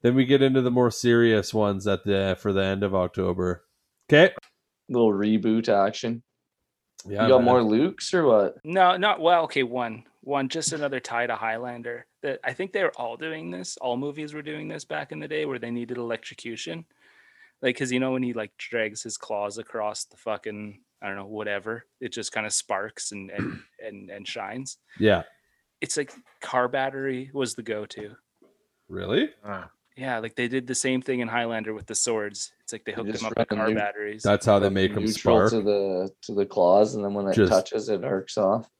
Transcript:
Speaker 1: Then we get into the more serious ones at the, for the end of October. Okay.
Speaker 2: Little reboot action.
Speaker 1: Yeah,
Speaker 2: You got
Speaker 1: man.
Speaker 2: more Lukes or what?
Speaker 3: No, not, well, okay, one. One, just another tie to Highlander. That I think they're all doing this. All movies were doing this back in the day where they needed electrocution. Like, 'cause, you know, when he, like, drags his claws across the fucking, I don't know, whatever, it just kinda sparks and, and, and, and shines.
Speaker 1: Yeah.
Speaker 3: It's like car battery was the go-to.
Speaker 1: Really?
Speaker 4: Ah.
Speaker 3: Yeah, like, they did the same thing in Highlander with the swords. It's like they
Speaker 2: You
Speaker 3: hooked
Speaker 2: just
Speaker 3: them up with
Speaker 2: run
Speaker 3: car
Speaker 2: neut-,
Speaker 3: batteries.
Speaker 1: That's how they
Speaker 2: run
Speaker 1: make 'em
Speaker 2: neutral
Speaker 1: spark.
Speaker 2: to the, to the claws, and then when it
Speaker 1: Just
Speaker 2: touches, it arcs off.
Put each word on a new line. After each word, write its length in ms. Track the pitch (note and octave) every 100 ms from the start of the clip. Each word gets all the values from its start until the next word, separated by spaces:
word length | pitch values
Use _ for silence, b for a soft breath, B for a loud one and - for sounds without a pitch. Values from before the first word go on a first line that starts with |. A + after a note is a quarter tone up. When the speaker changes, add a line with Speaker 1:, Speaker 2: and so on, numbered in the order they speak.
Speaker 1:
Then 140 | B2 C3
we 100 | B2+
get 160 | C#3
into 200 | C3+ C3
the 100 | B2
more 200 | B2 B2
serious 600 | - A#2+ A#2+ A#2 A2 G2
ones 340 | A2 G#2 G2 G#2
at 160 | F#2+ G2+
the, 320 | G2 G2 F#2
for 140 | G#2
the 100 | G2
end 200 | F#2+ G2
of 100 | G2+ F#2+
October. 720 | F2+ - F#2 F2+ F2+ F2 _ _ _ _ -
Okay. 240 | D3 F#3 - _ _ _ _ -
Speaker 2:
Little 240 | B2 A2+
reboot 560 | G2 G#2 A2 A2 A2 A2+
action. 560 | G2+ G2 G#2+ A#2 A#2 _ _ _ _ _ _ _ _ F#2+
Speaker 1:
Yeah, 160 | G2+
Speaker 2:
You 60 | A2+
got 80 | C3
Speaker 1:
man. 20 | A#2+
Speaker 2:
more 140 | B2+
Lukes 520 | A2 A2 D#3 - -
or 120 | F#3 D3+
what? 320 | A2 G2 -
Speaker 3:
No, 340 | D#3 F#3 F3+ F#3
not, 220 | G#3 F#3+
well, 240 | E3 F3
okay, 200 | D#3 C#3+
one. 400 | B2 B2 A#2+ A2 - _
One, 260 | - C#3+ C3
just 240 | E3 D3
another 260 | D#3 C#3+ C3+
tie 280 | - A#2 A#2+
to 80 | A2+
Highlander. 720 | A2+ A2+ B2 A#2+ A#2 A#2+ - _
That 160 | D3 C3
I 100 | B2+
think 180 | B2+ F#3+
they're 200 | G#3 F3+ -
all 160 | A#2+ A#2
doing 340 | D#3 D#3+ E3
this. 260 | F3+ F3+ -
All 200 | B2+ A#2+
movies 360 | C#3+ D3 D3+
were 80 | D3+
doing 260 | D3+ D3+ D#3
this 160 | D#3 -
back 260 | D#3 D3+
in 80 | D#3
the 80 | D3+
day 180 | D3+ D3
where 140 | A#2+
they 100 | A#2
needed 260 | A#2+ A#2 B2
electrocution. 880 | A#2 A#2 - - A#2+ A2+ E3 E3 E3 b b b b b b b
Like, 160 | C3 B2
'cause, 140 | C3
you 80 | B2+
know, 120 | C3
when 120 | C3
he, 100 | B2
like, 180 | A#2 G#2 _
drags 440 | - A#2+ G#2+ G#2+
his 140 | A#2 -
claws 400 | - G#2 G2+ G2+
across 460 | A2 A2+ G#2+ G#2 -
the 120 | _
fucking, 640 | A2+ G#2 A2 G#2 G#2 G2+ _ _
I 60 | G#2
don't 80 | G2
know, 120 | G2
whatever, 580 | G#2+ G#2 G2+ G#2 A#2 _ _
it 80 | A#2+
just 200 | - G#2
kinda 160 | B2 G#2+
sparks 640 | - - G2 G#2+ - -
and, 180 | G#2 F#2+
and, 280 | G2+ - - _ _
and, 260 | A2 G2+ G2
and 180 | G2+ G#2
shines. 500 | - G2 A#2+ C3+ - b -
Speaker 1:
Yeah. 240 | G#2+ F2+ - _ _ _ _ _
Speaker 3:
It's 160 | - -
like 140 | C#3 - _ _
car 260 | - B2+ B2
battery 640 | C#3 C3+ C3+ C3+ B2+ C3+
was 200 | C#3 B2+ -
the 80 |
go-to. 520 | A2+ G#2+ G#2 - G#2 - _ _ _ _ _ _ _
Speaker 1:
Really? 400 | F#2 F#2 C3+ D4+ _
Speaker 4:
Ah. 260 | G#2 G2 F2+ _ _ -
Speaker 3:
Yeah, 240 | C3 A#2
like, 160 | A2+ -
they 120 | A#2+
did 180 | C3 B2
the 80 | B2+
same 260 | C3+ C3
thing 180 | B2+ B2+
in 60 | A#2
Highlander 440 | A#2 A#2 A2+ G#2+
with 120 | A2 G2+
the 100 | A2
swords. 560 | - A2 G#2 G2+ - _
It's 100 | -
like 100 | A2
they 80 | -
Speaker 2:
You 40 | G#2
Speaker 3:
hooked 140 | G#2
Speaker 2:
just 100 | A2
Speaker 3:
them 80 | A2
up 60 | A2
with 120 | A2+
Speaker 2:
run 80 | G#2+
Speaker 3:
car 80 | A2
Speaker 2:
neut-, 80 | A2
Speaker 3:
batteries. 460 | G#2 G#2 G#2 G#2+
Speaker 1:
That's 220 | G2+ G#2 A2+
how 120 | G2+
they 60 | G2
Speaker 2:
run 80 |
Speaker 1:
make 180 | F#2+ F#2+
'em 140 | G#2+ G#2+
Speaker 2:
neutral 420 | G#2+ F#2 - G#2
Speaker 1:
spark. 20 |
Speaker 2:
to 100 | A2+
the, 480 | G2+ G2+ G2 F#2 F#2+ _
to 100 | -
the 120 | G2+ G2
claws, 480 | - F2 G2 G#2+ G#2+
and 100 | G2+
then 80 |
when 140 | G2+ G2
it 80 | F#2+
Speaker 1:
Just 160 | F#2+
Speaker 2:
touches, 360 | F#2 - A2 A2
it 140 | G2+
arcs 340 | - G2 F#2 -
off. 280 | F#2+ A2 A2+